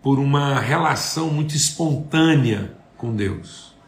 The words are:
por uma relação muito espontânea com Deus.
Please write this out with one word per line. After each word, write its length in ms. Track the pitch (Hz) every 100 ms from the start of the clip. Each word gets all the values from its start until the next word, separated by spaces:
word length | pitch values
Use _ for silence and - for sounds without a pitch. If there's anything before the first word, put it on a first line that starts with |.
por 160 | 135 135
uma 400 | 139 143 143 135
relação 680 | 113 156 160 139 - - 160
muito 260 | 151 151
espontânea 1160 | 151 - - 165 131 - 160 160 156 120 101 98 - - _
com 180 | 117
Deus. 600 | 110 98 95 - - - -